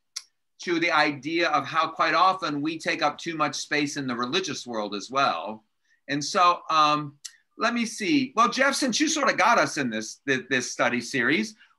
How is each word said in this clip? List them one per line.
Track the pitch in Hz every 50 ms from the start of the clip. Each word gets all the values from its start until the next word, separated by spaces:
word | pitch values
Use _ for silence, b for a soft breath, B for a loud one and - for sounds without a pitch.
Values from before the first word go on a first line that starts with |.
| _ _ _ - - _ _ _ _ _ _ -
to | - 185 170 165
the | 170 175
idea | 165 151 151 151 143 135 120 156 165 170 170 160
of | 151 143 127
how | 127 156 160 160 156
quite | - - 165 160 156
often | 165 180 190 185 180 170 156 147 143
we | 143 160 170 156
take | - 180 165 160
up | 160 147 147 -
too | - 170 165
much | 156 151 147 135
space | - - - 151 147 151 143 - 147
in | 139 127
the | 123
religious | 117 123 123 143 190 190 165 131 - -
world | 123 117 110 104 101 101
as | 101 95 104
well. | 127 135 139 120 90 82 82 101 110 113 - _ _ _ _ _ _ _ _ -
And | 139 147 143
so, | - - 196 175 175 175 175 - -
um, | 160 156 151 151 151 147 151 143 139 _ B B B B B B _ -
let | - 233 240
me | 240 233
see. | 220 - - 220 180 151 139 131 127 -
Well, | 214 233 226
Jeff, | - 247 269 277 269
since | - 302 254 214 -
you | 302 302
sort | - 311 262 -
of | - -
got | 180 220 233 196
us | 156 143 - 156
in | 135 120
this, | 110 110 107 - - - _
this, | 139 135 123 110 -
this | 139 127 123 -
study | - - 139 120 120 123
series, | 120 - - 127 117 127 151 202 220 214 b b b b b